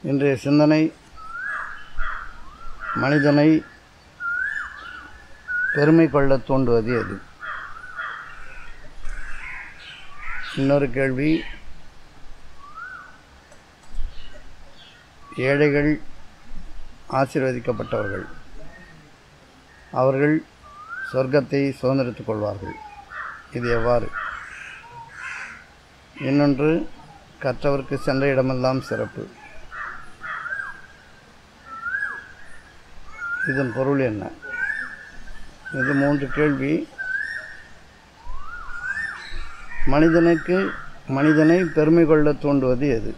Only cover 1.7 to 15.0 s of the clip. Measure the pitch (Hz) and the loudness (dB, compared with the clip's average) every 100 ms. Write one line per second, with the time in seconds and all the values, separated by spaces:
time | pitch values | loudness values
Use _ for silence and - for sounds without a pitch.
1.7 | 1077 1077 - - - - - - - - | -12 -6 0 0 0 -10 -14 -16 -10 -8
2.7 | - - - 127 147 143 143 151 156 - | -8 -6 -2 2 4 6 6 8 6 2
3.7 | - - - - - 1077 1077 1077 1077 1077 | -20 -20 -20 -20 -8 -4 -2 -4 -6 -10
4.7 | - 1077 - - - - - - - - | -12 -16 -16 -16 -18 -18 -18 -6 -2 0
5.7 | - 147 160 165 139 139 135 - 135 127 | 2 6 6 6 4 4 4 2 2 4
6.7 | 117 110 120 104 98 - - - - - | 2 2 -2 -2 -8 -14 -16 -12 -12 -12
7.7 | - - - - - - - - - - | -14 -14 -10 -10 -10 -14 -12 -12 -10 -12
8.7 | - - - - - - - - - - | -12 -12 -4 -4 -2 -6 -6 -8 -12 -14
9.7 | - - - - - - - - - 139 | -16 -18 -16 -14 -10 -6 -6 -6 -2 2
10.7 | 143 143 127 135 131 147 165 - - - | 4 2 0 0 2 2 0 -2 -12 -10
11.7 | - - - - - - - - - 1077 | -12 -12 -16 -20 -16 -14 -12 -14 -14 -14
12.7 | 1077 1077 1077 1077 - - - - - - | -14 -14 -14 -18 -20 -20 -20 -20 -20 -20
13.7 | - - - - - - - - - - | -20 -8 -2 0 -2 -8 -8 -14 -16 -16
14.7 | - - - | -18 -20 -20